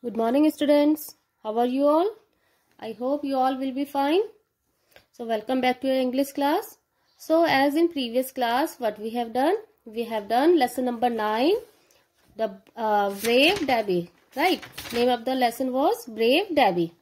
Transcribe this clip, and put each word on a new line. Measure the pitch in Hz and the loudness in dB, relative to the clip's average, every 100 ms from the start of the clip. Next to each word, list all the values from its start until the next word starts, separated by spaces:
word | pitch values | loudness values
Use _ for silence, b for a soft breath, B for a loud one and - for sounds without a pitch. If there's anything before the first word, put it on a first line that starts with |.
| 240 | -8
Good | 214 | -2
morning, | 226 269 302 | 0 4 2
students. | - 285 294 294 302 - - _ _ | 2 2 4 4 0 -6 -20 _ _
How | 214 220 | -6 -2
are | 247 | 0
you | 262 285 | 2 2
all? | 302 392 440 _ _ _ _ _ _ | 4 0 -4 _ _ _ _ _ _
I | 220 | -14
hope | 208 254 285 | -8 -6 -4
you | 285 269 | -4 0
all | 262 269 | 0 -2
will | 269 | -6
be | 254 285 | -6 -6
fine. | 277 277 339 440 _ _ _ _ _ b b b | -2 0 0 0 _ _ _ _ _ b b b
So, | _ | _
welcome | 233 220 214 262 | -6 -6 -2 0
back | 254 247 | 0 -2
to | 269 | -2
your | 262 | 0
English | 254 254 277 | 0 -2 -4
class. | - 277 339 453 - _ _ _ _ | -2 0 0 -4 -18 _ _ _ _
So, | - 320 330 | 0 2 4
as | 269 277 294 | 4 2 2
in | 339 | 0
previous | 302 240 233 262 | 0 -2 -2 -4
class, | - 240 240 311 - | -4 -2 0 -2 -2
what | 233 208 | -6 -4
we | 220 | -8
have | 233 233 | -6 -4
done? | 233 285 427 - _ - | 0 0 0 -6 _ -14
We | 220 | -10
have | 226 226 202 | -6 -6 -2
done | 226 311 349 | 2 4 4
lesson | 247 - | 2 0
number | 247 233 247 | -4 0 -2
nine, | 233 214 220 277 440 - b b b b _ _ - | 0 -2 0 2 0 -4 b b b b _ _ -8
the, | 220 196 _ - | -8 -8 _ -6
uh, | 220 208 202 | 0 2 2
Brave | 202 220 247 294 392 277 | -2 0 4 4 2 0
Debbie, | 240 208 175 170 _ _ 254 | -2 0 -2 -4 _ _ -2
right? | 339 320 - - - | 0 -2 -6 -18 -8
Name | 240 247 | 0 0
of | 247 | 0
the | 233 262 | -2 0
lesson | 240 233 262 | 0 0 -4
was | 254 311 415 - | 0 0 -2 -8
Brave | 214 226 294 415 | -2 2 2 2
Debbie. | 294 226 175 170 _ | 2 2 2 -4 _